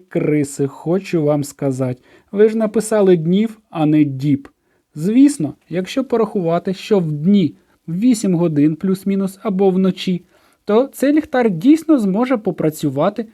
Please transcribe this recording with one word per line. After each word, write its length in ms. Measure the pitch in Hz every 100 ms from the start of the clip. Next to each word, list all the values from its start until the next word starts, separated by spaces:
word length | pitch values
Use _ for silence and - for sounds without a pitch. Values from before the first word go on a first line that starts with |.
| _
криси, 580 | 175 151 151 143 - 139
хочу 560 | - 160 185 190 170
вам 220 | 147 147
сказати. 580 | 139 - 139 127 127 123 _ _ -
Ви 160 | 202 220
ж 80 | 220
написали 600 | 214 226 214 214 190 175
днів, 420 | 160 185 220 - _
а 160 | 170 151
не 180 | 156
діб. 440 | 143 135 143 139 - _ _ _ _
Звісно, 600 | 147 170 233 285 285 143 - -
якщо 360 | 165 185 -
порахувати, 720 | 262 233 220 208 165 170 196
що 240 | 185 - 208
в 140 | 160
дні 420 | 147 160 202 170 - _ _ -
вісім 460 | 170 247 220 196
годин 420 | 170 170 147 151 156
плюс-мінус 640 | 190 190 196 196 190 -
або 280 | 233 185 196
вночі, 540 | 180 190 180 - 175 _ _ _ _
то 240 | - 214 269
цей 200 | - 269
ліхтар 380 | 302 302 254 233
дійсно 480 | 165 226 311 320 294
зможе 380 | 202 190 254 254
попрацювати 920 | 202 - 156 151 151 131 170 214 220